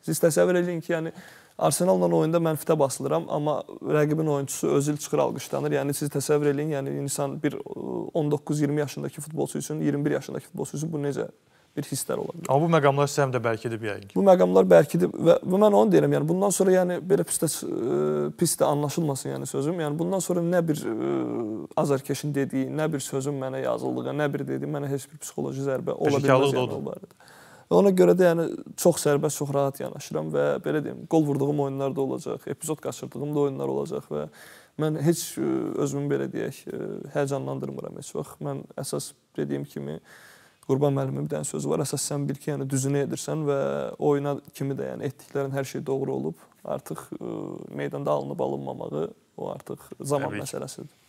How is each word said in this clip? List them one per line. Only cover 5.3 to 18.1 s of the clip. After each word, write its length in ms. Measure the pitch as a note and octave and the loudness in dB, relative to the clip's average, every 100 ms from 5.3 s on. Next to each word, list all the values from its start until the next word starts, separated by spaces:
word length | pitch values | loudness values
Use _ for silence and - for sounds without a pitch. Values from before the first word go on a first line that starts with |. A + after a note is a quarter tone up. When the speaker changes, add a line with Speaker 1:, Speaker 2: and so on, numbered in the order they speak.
| A#2 - C#3+ D3 D3 | 0 -6 -4 0 0
Speaker 1:
Yəni, 160 | C#3 C#3+ | 0 -2
siz 140 | D3 | -2
təsəvvür 380 | D3 C3+ D3 D3 | -4 2 2 4
eləyin, 220 | C#3+ D3+ C#3+ | 0 -2 -2
yəni, 200 | C3+ C#3+ | -4 -4
insan 340 | C#3 - C#3+ C#3 | -4 -4 -4 -2
bir, 140 | D3+ - | -2 -4
e, 200 | - - - A#2 - | -10 -10 -6 -6 -4
on 160 | - D3 | -2 0
doqquz 300 | D3 - D3+ | 0 -2 0
iyirmi 200 | C#3+ D3 | 2 0
yaşındakı 400 | C#3+ - C#3+ - | -2 -4 -8 -8
futbolçu 380 | D3 D#3 D3 D3 | -10 -4 -4 -4
üçün, 220 | C#3+ D3+ | -6 -2
iyirmi 240 | D#3 C#3+ | 0 0
bir 60 | D3 C#3 | 0 0
yaşındakı 320 | C#3 C#3 - | -4 -10 -10
futbolçu 260 | - C#3+ D3 | -10 -8 -6
üçün 160 | D#3+ | -4
bu 80 | D#3+ | -4
necə 300 | C#3+ B2 A2 - _ _ _ - | -4 -4 -6 -10 _ _ _ -10
bir 80 | |
hisslər 360 | C#3+ C3+ - - | -6 -6 -4 -4
ola 140 | - | -4
bilər? 160 | E3+ - | -8 0
Speaker 2:
Amma 160 | C3 E3 | 2 4
bu 60 | |
məqamlar 360 | E3 C#3+ C#3 C#3+ | 6 6 4 2
sizə 160 | - | 2
həm 80 | C3+ | 2
də 60 | B2 | 2
bəlkə 260 | A#2 A2+ A#2+ | 0 -2 -4
də 60 | A2+ | -4
bir 100 | A2 | -6
yəqin. 180 | G2 G2 | -6 -6
Speaker 1:
Bu 100 | - | 2
məqamlar 440 | G3 F#3 F3+ F#3 F#3 | 6 8 8 6 10
bəlkə 320 | F3 D3+ E3+ | 10 8 2
də 80 | F3 | 0
və, 260 | - D#3+ - | 2 4 4
və 160 | - F#3 | 4 4
mən 140 | G#3+ G3+ | 6 8
onu 160 | A3 | 8
deyirəm, 220 | E3 D3 C#3+ | 6 6 2
yəni, 100 | D3 | 2
bundan 240 | F3+ G3+ F3+ | 2 2 4
sonra, 180 | F#3+ F#3 | 4 6
yəni, 220 | F3+ F3 | 4 -2
belə 240 | F3+ F3 E3+ | 2 2 2
pis 120 | - | 0
də, 80 | D#3+ | -2
e, 480 | - - - A2+ D3 D3+ | -2 -4 -4 -2 0 0